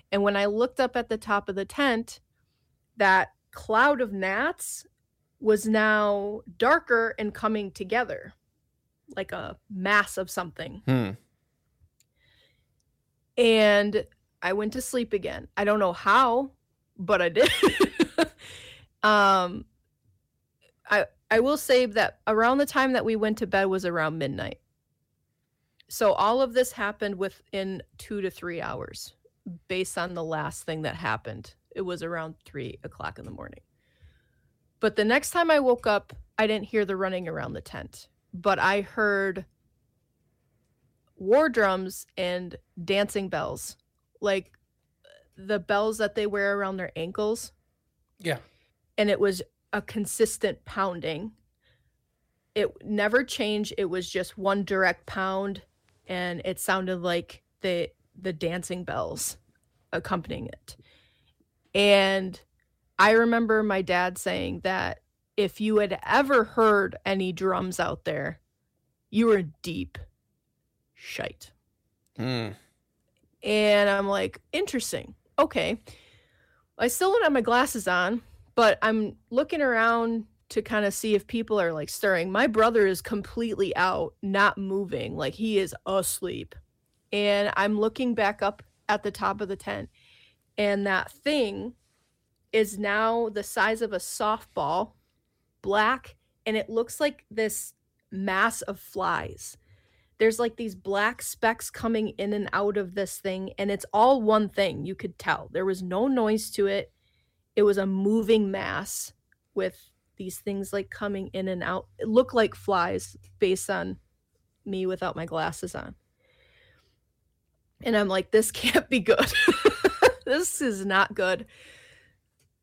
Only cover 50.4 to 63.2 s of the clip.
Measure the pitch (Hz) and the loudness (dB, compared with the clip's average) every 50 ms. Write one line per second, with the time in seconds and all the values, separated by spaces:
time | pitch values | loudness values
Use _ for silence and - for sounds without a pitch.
50.4 | - 202 170 - _ - - 202 190 196 180 175 156 160 160 151 190 220 - _ | -4 -4 -4 -6 _ -10 -4 -4 -2 -2 -4 -4 -6 -6 -6 -6 -8 -10 -14 _
51.4 | _ _ _ _ _ _ _ _ _ _ _ _ _ _ _ _ _ _ _ _ | _ _ _ _ _ _ _ _ _ _ _ _ _ _ _ _ _ _ _ _
52.4 | _ _ _ 214 202 - - - - - 214 208 202 214 214 254 285 240 - - | _ _ _ -2 -2 -2 -4 -8 -8 -6 -2 -2 0 2 2 2 2 0 -2 -4
53.4 | 233 208 208 208 208 208 - - 202 175 175 185 175 - - 190 185 - - - | -2 -2 -2 -2 -4 -4 -4 -4 -4 -4 -4 -4 -6 -4 -4 -6 -6 -6 -8 -4
54.4 | 190 196 196 202 196 175 196 190 190 180 175 - _ - - 196 190 190 190 190 | -2 0 0 0 0 -2 0 2 2 2 0 -2 _ -10 -6 -6 -4 -4 -2 -4
55.4 | 196 202 196 202 - _ _ _ _ _ _ _ _ - 185 180 180 180 175 175 | -4 -6 -8 -10 -14 _ _ _ _ _ _ _ _ -10 -8 -6 -4 -6 -6 -6
56.4 | - 185 185 - - - 190 190 185 185 185 180 170 180 175 165 156 - - - | -6 -6 -6 -4 -2 0 0 0 0 -2 -4 -2 -2 -2 -2 -2 -4 -6 -14 -20
57.4 | _ _ _ _ - 190 180 170 - - - _ _ _ _ - 180 190 170 156 | _ _ _ _ -4 -2 -2 -2 -2 -4 -8 _ _ _ _ -10 -8 -8 -6 -4
58.4 | - 165 170 180 175 - 180 180 180 - - - 87 82 - - - - - - | -4 -4 -4 -4 -6 -6 -8 -8 -8 -6 -6 -4 -4 -6 -6 -6 -8 -8 -10 -12
59.4 | _ _ _ _ _ _ _ _ _ _ - - - - 190 175 156 - - - | _ _ _ _ _ _ _ _ _ _ -6 -6 -4 -4 -4 -4 -4 -6 -10 -10
60.4 | - - - - _ - - - _ _ _ _ _ _ _ _ _ _ _ _ | -10 -12 -14 -16 _ -20 -20 -20 _ _ _ _ _ _ _ _ _ _ _ _
61.4 | _ _ _ _ _ _ - 196 202 202 202 196 196 190 196 196 190 185 180 - | _ _ _ _ _ _ 0 2 6 6 6 6 6 4 2 0 -2 -4 -8 -12
62.4 | - _ _ _ _ _ _ _ _ _ _ - 190 208 220 226 | -18 _ _ _ _ _ _ _ _ _ _ 4 6 6 6 6